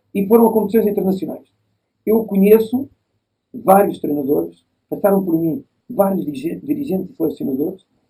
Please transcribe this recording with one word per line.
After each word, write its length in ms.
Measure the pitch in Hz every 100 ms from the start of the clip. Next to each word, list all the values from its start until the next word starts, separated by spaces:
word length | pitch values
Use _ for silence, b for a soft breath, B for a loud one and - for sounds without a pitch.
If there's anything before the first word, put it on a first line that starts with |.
| _
e 140 | 202 190
foram 200 | 226 226
a 60 |
competições 340 | 220 202 226 202
internacionais. 680 | 202 185 190 156 131 - _ _ _ _ _ -
Eu 200 | 220 -
conheço 640 | 196 202 220 220 254 285 _ _ _ _ _ _
vários 460 | 120 113 190 196 -
treinadores, 680 | 151 147 135 156 170 - _ _ _
passaram 340 | 147 202 196
por 160 | 190 165
mim 240 | 165 151 - _ _
vários 360 | - 196 185 143
dirige-, 340 | 135 151 180
dirigentes 500 | - 151 139 190 -
e 40 | -
selecionadores. 680 | 160 - 127 131 160 190 _ _ _